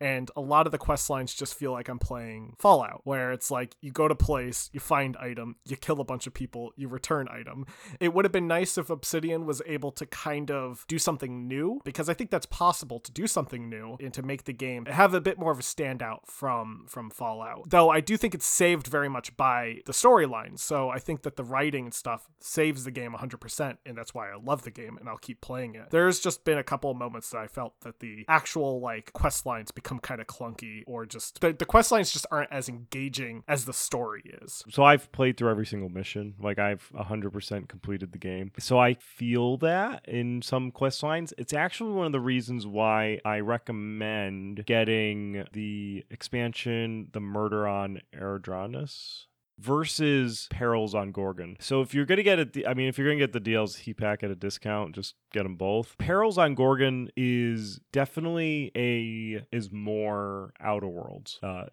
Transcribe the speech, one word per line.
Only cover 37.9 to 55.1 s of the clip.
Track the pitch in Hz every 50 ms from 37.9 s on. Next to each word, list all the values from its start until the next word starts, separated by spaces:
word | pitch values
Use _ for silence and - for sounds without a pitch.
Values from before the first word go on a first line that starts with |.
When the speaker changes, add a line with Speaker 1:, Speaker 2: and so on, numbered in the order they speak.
| 101 92 95 90
Speaker 2:
the | - 90
game. | - 92 92 92 95 98 - -
So | - - 127 123
I | 123 123 127
feel | - - - - - 120 120 120 120 120 123 131 127
that | 160 160 170 185 202 240 262 - - -
in | 113 120 120 120 123 123
some | 117 - 131 131 127 127
quest | - - 139 135 127 - 151
lines. | 151 156 170 170 156 - -
It's | 120 - 151
actually | 147 165 180 - - 233 220 208
one | 190 175 156
of |
the | 143 135
reasons | 120 127 127 127 113 117 123 120 101
why | 104 101 107 110 110 110 110 110 110 107 - -
I | 107 107 107
recommend | 104 107 117 113 - - 113 107 104 107 107 107 107 107 110 107 101 95 98 95 95 98 101 104 104
getting | - 117 113 110 110 110 110 107 107 104 104 104 101 101 98 95 - -
the | 107 107 107 104 104 101 101 101 95 - _
expansion, | - - - - - 120 120 117 113 - - 123 117 113 113 113 113 110 101 - -
The | 110
Murder | 104 98 101 107 107 104 107 107 104 104
on | 101 101 98 98 98 - - _ -
Eredronus | 71 95 98 98 98 85 90 92 92 95 110 123 135 147 139 - - - - - - - _ _ _ _ _ _ -
versus | 101 117 139 151 160 151 - 156 156 147 143 135 127 120 113 - - -
Perils | - - 123 120 117 113 110 104 98
on | 107 98 98
Gorgon. | 92 101 98 95 92 92 87 85 92 -
So | - - 135 135
if | 135 - -
you're | 143 143
gonna | 135 185 196 202
get | 202 190 170
it, | 151 113 - 139 - 120
I | 131
mean, | 127 131 131
if | 123 -
you're | 135 147
gonna | 151 147
get | 139 123 -
the | 117
D | 98 113 113
L | 110 107 98
C | - - - 117 110
pack | - 110 104 104 - -
at | 101
a | 98
discount, | 87 98 98 - - - 107 104 104 104 80 78
just | 95 98 -